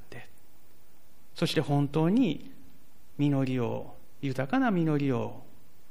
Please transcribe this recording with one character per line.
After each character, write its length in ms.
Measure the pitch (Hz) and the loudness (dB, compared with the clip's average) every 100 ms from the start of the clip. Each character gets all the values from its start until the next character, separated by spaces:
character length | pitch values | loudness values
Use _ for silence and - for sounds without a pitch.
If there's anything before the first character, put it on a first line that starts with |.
| - | -10
て、 180 | 117 - - - - - - - - - - - - | -10 -10 -10 -10 -10 -10 -10 -10 -10 -10 -10 -10 -2
そ 100 | 160 | 0
し 80 | |
て 80 | - | 2
本 260 | 143 143 143 | 2 4 4
当 220 | 160 160 | 4 4
に 420 | 220 226 - - - - - - - - - | 6 4 2 -4 -8 -8 -8 -10 -10 -6 2
実 280 | 147 139 131 | 4 4 2
り 140 | 127 | 2
を、 360 | 113 113 - - - - | 0 0 -4 -8 -8 -4
豊 260 | 139 131 135 | -2 0 0
か 80 | 262 | 2
な 100 | 254 | 4
実 340 | 185 160 147 | 4 4 4
り 80 | 143 | 4
を 300 | 120 110 - - - - - - | 2 0 -4 -8 -8 -8 -10 -8